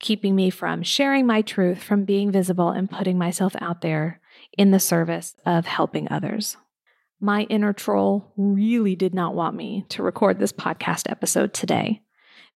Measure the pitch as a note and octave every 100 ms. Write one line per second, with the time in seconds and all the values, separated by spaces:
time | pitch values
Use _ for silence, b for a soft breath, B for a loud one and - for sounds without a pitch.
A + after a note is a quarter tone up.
0 | - G#3 G3 F#3+ F#3 - F3 E3+ E3+ -
1 | C#4 C#4 B3 A3 G#3+ - F3+ F3+ - G3+
2 | G3 G3 G3+ F#3+ F#3 F3+ E3+ - F#3+ -
3 | F#3 F3+ F3 F3 F#3+ - F3 E3+ E3 D#3
4 | D#3+ - b b b - G3 F#3+ - E3+
5 | E3 E3 - - - E3+ E3+ - D#3+ D#3
6 | D3+ D3+ - - - - _ _ _ _
7 | _ _ G#3 G#3 G#3+ A3 G#3 G3+ - G3+
8 | G3 G3+ - - G3+ G3 G#3+ A#3+ G#3 F3
9 | F#3 F#3 E3+ - E3 F#3+ - G3 - -
10 | F3+ - G3 F#3 G3+ - F3 E3+ - F3
11 | - - - - - - F3 C3 - G#3+
12 | _ b b b b